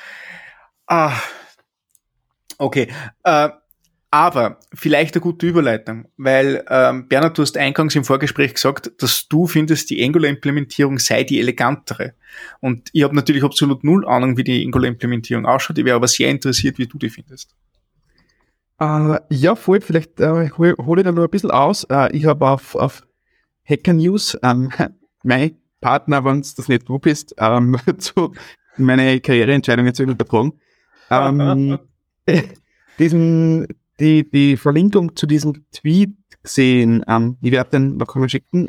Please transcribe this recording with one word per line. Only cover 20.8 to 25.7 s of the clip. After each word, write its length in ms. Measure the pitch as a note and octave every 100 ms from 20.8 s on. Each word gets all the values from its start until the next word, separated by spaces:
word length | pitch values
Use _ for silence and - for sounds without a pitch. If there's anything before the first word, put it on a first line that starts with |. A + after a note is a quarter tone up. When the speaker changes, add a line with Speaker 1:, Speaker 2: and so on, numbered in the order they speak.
| C3 E3+
Speaker 2:
ich 60 |
da 80 | F#3
noch 120 | E3+
ein 60 | E3
bisschen 200 | D3 G#3+
aus. 340 | B2+ C#3+ G3+
Äh, 260 | - C#3 C3 D3+
ich 80 |
hab 160 | D3+ D3
auf, 360 | C3+ C3+ - -
auf 260 | C3 - _ _ _ _ _ _ -
Hacker 240 | C#3+ -
News, 460 | E3 E3+ G#3 - -
ähm, 280 | B2+ B2 C3 - - -
<laughs> 260 | _ _
mein 360 | B2+ B2+ D#3 - _